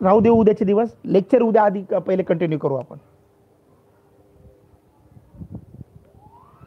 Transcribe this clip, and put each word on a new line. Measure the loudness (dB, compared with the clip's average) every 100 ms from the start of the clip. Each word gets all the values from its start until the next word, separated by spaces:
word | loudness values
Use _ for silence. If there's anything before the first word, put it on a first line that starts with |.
राहू | 2 4
देऊ | 4
उद्याचे | 4 2 0
दिवस, | 0 0 -2 -6
lecture | -2 -2 2 0
उद्या | 2 2
आधी | 2 -2
क-, | -6
पहिले | -6 -4 -4
continue | -2 -2 -2 -4
करू | -4
आपण। | -6 -10 -18 _ _ _ _ _ _ _ _ _ _ _ _ _ _ -20 _ _ _ _ _ _ -20 _ -20 -18 -18 -20 -20 -20 -20 _ _ -20 -20 _ _